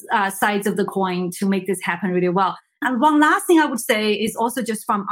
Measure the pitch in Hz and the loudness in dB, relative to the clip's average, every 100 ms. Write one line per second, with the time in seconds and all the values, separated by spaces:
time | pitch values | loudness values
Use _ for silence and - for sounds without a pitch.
0 | - 226 196 - 214 202 208 185 185 196 | -4 -2 0 0 0 0 -2 -2 -2 -2
1 | 190 180 180 - 196 190 185 185 - 175 | -2 -2 -4 -2 -2 0 -2 -4 -4 -4
2 | 196 180 180 180 185 - _ - 254 247 | -2 0 2 2 0 -2 _ -6 -4 2
3 | 302 302 302 381 - 330 294 247 - 214 | 2 4 4 2 4 4 4 0 -2 0
4 | 214 208 220 - 247 254 226 214 - 208 | 0 0 -2 -2 -2 -2 -4 -4 -2 -2
5 | 196 | -2